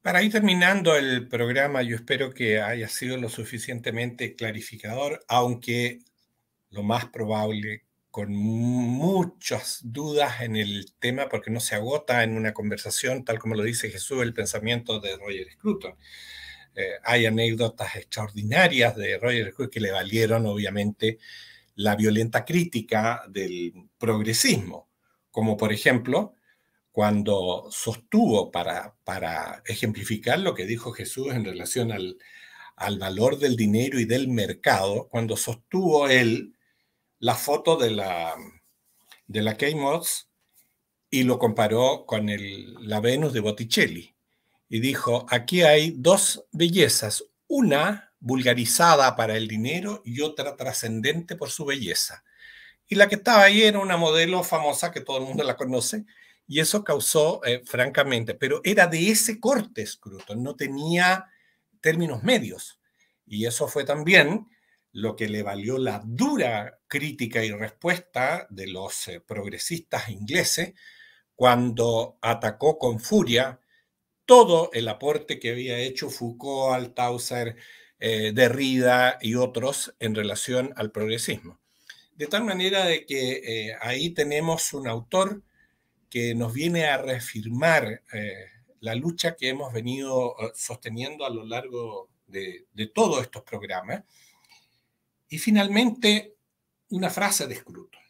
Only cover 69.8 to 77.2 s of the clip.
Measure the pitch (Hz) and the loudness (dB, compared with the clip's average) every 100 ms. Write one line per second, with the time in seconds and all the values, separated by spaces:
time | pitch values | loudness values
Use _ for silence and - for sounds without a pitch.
69.8 | - 123 117 101 104 170 170 - 180 - | -6 -8 -6 -10 -2 0 0 -2 -4 -10
70.8 | - - - _ _ _ 123 120 123 117 | -20 -20 -20 _ _ _ 6 6 2 0
71.8 | 117 113 123 _ 117 113 110 104 151 156 | 2 2 -2 _ -2 0 -2 2 2 2
72.8 | 123 110 - 107 110 117 131 123 _ _ | 0 -2 2 2 4 2 2 -4 _ _
73.8 | _ _ _ _ - 247 208 170 175 117 | _ _ _ _ 10 10 12 6 2 -2
74.8 | 113 104 139 151 147 143 117 123 127 120 | -4 -2 -2 -2 -4 -6 -6 -4 -4 -4
75.8 | 127 131 147 - 120 117 139 139 131 127 | -4 -6 -8 -6 -8 -8 -6 -2 0 0
76.8 | 120 - 123 123 | -2 -2 -2 -2